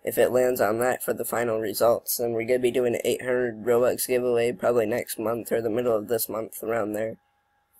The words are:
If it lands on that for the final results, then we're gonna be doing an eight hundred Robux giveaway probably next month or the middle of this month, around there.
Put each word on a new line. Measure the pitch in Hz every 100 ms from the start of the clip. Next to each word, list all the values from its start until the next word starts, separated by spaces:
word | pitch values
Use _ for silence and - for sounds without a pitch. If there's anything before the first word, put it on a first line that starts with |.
If | - 120
it | 107
lands | 123 127 127
on | 104 113
that | 127 -
for | -
the | 113 120
final | 113 120 110
results, | 110 107 113 113 - -
then | 117
we're | 113 113
gonna | 127
be | 123
doing | 120 123
an | 113
eight | - 117
hundred | 127 123 123 110
Robux | 107 120 123 92 -
giveaway | 127 123 117 120
probably | 147 120 120 107
next | 120 - -
month | 110 117 101
or | 117
the | 113
middle | 110 123
of | 110 104
this | 113 -
month, | 107 110 -
around | 104 113 104
there. | 104 110 - _ _ _ _ _